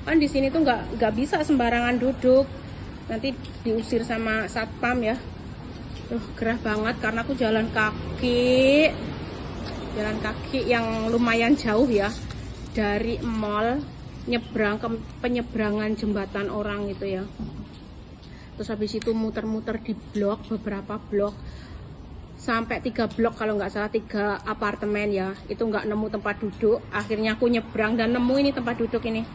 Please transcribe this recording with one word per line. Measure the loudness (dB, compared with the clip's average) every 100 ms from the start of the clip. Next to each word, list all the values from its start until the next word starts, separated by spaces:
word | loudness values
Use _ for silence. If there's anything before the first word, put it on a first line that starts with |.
Kan | 4 4
di | 6
sini | 4 2
tuh | 4 4
nggak, | 4 0 2
nggak | 2 2
bisa | 2 2
sembarangan | 4 4 6 4 2 2
duduk, | 2 4 6 8 6 -4 -10 -10 -12 -12 -6
nanti | -2 -2 -4 -10 -6
diusir | 0 0 2 0
sama | 0 -2 0 0 0
satpam | -4 -4 -2 0 2
ya. | 2 -2 -4 -12 -12 -12 -12 -12 -10 -10
Tuh, | -6 -6 -6 -2
gerah | -2 0
banget | 0 0 0 0
karena | 0 0
aku | -2
jalan | 0 2 4 2
kaki, | 2 2 0 -6 -2 2 4 6 8 8 8 6 2 -6 -8 -8 -10 -10 -8 -8 -8 -6 -4
jalan | -2 -2
kaki | -4 -6 -4 -2 2
yang | 2 2 0 2
lumayan | 2 4 4 4 4
jauh | 4 4 6
ya, | 4 2 -2 -8 -10 -10 -12 -6 0
dari | 0 0 0 -2
mall | -2 -2 0 2 2 0 -4 -12 -14 -10 -2
nyebrang | -2 -2 0 0 0
ke | -2 -4 -6 -4
penyeberangan | -2 0 -2 0 0 0 0 0
jembatan | 0 0 -2 -4 -2
orang | -2 -2 -4 -4
gitu | -4 -4
ya. | -4 -6 -8 -10 -10 -12 -14 -16 -16 -18 -18 -16 -16 -16
Terus | -10 -8
habis | -2 -2
itu | 0 0
muter-muter | 0 0 -2 -2 -2 -4 -4
di | -4 -6
blok, | -4 0 0 0 -4
beberapa | -6 -4 -6 -6 -10
blok, | -2 0 0 -4 -12 -12 -14 -14 -14 -14 -14 -16 -16 -8
sampai | -2 0 0 -2
tiga | -2 -2 -2
blok | 2 0
kalau | 2 -2 0
nggak | -2
salah, | -2 -2
tiga | -2 -2 0 0 0 -4
apartemen | -2 -2 -2 -2 0 0
ya, | 0 -2 -6 -8
itu | -2 0
nggak | 0 0
nemu | -2 -2
tempat | -2 -2 -2
duduk. | -4 2 4 4 0
Akhirnya | -4 -2 0 0
aku | 2 4
nyebrang | 2 0 0 2 2
dan | 2
nemu | 4 4 4
ini | 4
tempat | 2 -2 -2
duduk | 0 0 -2
ini. | -2 -4